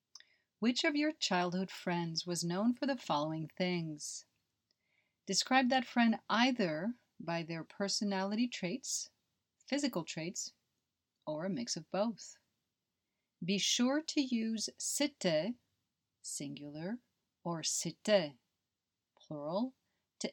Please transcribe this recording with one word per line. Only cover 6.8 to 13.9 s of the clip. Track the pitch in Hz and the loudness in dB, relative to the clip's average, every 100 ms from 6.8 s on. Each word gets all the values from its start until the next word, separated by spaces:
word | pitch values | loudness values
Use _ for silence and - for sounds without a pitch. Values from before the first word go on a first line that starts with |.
| 202 247 _ - | -2 -6 _ -10
by | 165 170 | -4 -4
their | 160 165 | -4 -6
personality | - - 202 - 202 190 196 214 247 | -8 -4 -2 0 0 0 0 2 0
traits, | - 175 254 - - - _ _ _ _ _ - | 0 -4 -4 -4 -6 -6 _ _ _ _ _ -4
physical | 285 285 185 | -2 0 -2
traits, | 160 165 160 226 - - _ _ _ _ _ _ - | -4 -4 -6 -6 -8 -12 _ _ _ _ _ _ -6
or | 151 | -4
a | 185 | -2
mix | 151 120 - | -2 -2 -6
of | - | -2
both. | 185 226 190 - - _ _ _ _ _ _ _ _ _ _ | 0 0 -2 -12 -20 _ _ _ _ _ _ _ _ _ _
Be | 175 196 | 0 2
sure | - - 247 | 2 4 4